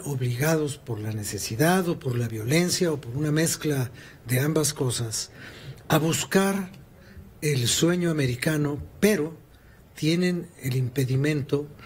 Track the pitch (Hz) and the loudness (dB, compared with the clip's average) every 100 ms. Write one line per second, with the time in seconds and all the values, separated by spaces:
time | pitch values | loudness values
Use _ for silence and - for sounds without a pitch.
0 | 143 135 123 120 151 160 151 - - 107 | -2 -2 -2 0 2 2 0 -4 -8 -6
1 | 107 107 104 101 - 113 156 185 175 160 | -4 -4 -6 -6 -6 2 4 4 2 -2
2 | 135 120 117 110 110 160 175 - 175 143 | -2 -2 -2 -4 2 2 2 2 0 0
3 | 120 127 151 151 165 - 156 139 123 - | -4 -2 0 2 2 0 -2 0 -2 -6
4 | - - - 127 147 156 151 - 131 113 | -20 -16 -2 0 2 2 0 0 -2 -2
5 | 117 107 - - - - - - - 156 | -4 -6 -8 -12 -18 -16 -16 -14 0 2
6 | 160 160 - 196 196 196 185 - - - | 2 0 0 2 2 0 -6 -12 -20 -20
7 | - - - - 151 135 117 - 160 180 | -20 -20 -20 -6 -2 0 2 2 4 4
8 | 170 151 131 120 - 156 147 143 - - | 2 2 0 0 0 0 0 -4 -10 2
9 | 202 208 151 - - - - - - - | 4 4 0 -6 -20 -20 -20 -20 -20 -2
10 | 151 170 180 175 165 - 131 131 123 - | 2 2 2 0 -6 -8 -4 -2 0 0
11 | 127 131 147 151 135 143 147 - | 0 2 2 0 0 -2 -2 -12